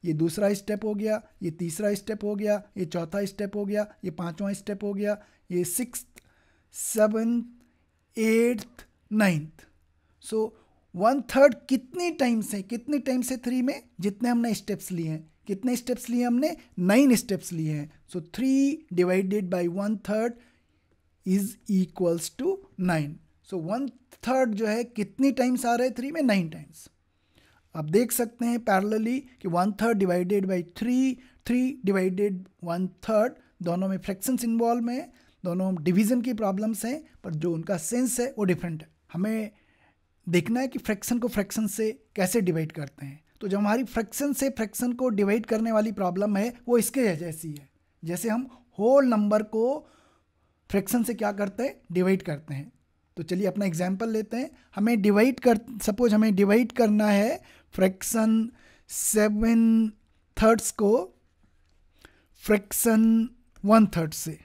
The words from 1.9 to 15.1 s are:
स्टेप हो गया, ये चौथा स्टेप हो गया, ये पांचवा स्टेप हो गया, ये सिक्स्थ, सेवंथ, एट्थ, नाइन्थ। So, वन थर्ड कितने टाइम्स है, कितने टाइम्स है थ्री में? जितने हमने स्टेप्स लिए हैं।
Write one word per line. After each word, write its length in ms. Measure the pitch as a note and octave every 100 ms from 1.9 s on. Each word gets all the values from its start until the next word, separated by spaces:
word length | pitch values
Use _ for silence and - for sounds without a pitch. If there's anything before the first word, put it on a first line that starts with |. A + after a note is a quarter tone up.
स्टेप 300 | G3+ G3+ G#3+
हो 120 | G#3 G#3
गया, 280 | G#3+ G#3 G3+ -
ये 80 | F3
चौथा 400 | F3 E3 G3+ G3
स्टेप 300 | G3 G3+ G#3
हो 100 | G3+
गया, 300 | G#3 G#3 - F#3
ये 60 |
पांचवा 420 | D#3+ F3 D#3+ G3
स्टेप 300 | G3 - G3+
हो 100 | G#3
गया, 300 | G3 G#3 G#3 - _ _
ये 120 | F3
सिक्स्थ, 440 | F3 - B3 - - - _ _ _ _ _
सेवंथ, 720 | - - A3 G#3+ A3 A3+ A#3+ A#3 - _ _ _ _ _ -
एट्थ, 680 | A3 A3 A#3 A#3+ - - - _ _
नाइन्थ। 540 | G#3+ G3+ D#3+ D#3 - - _ _ _ _ _ -
So, 200 | A3 A3 - _ _ _ F3
वन 260 | G#3 C#4
थर्ड 340 | - B3+ C#4 - -
कितने 420 | C4 - F4+ F4
टाइम्स 420 | E4 B3+ A#3 G3
है, 80 | G3+
कितने 380 | G3 A#3 - D4
टाइम्स 320 | - B3+ B3
है 60 | B3+
थ्री 240 | A#3+ B3+
में? 220 | B3 - - _
जितने 300 | F#3 G3+ A#3+
हमने 240 | A#3+ A3+
स्टेप्स 380 | G3+ - G3 -
लिए 160 | F3+
हैं। 240 | E3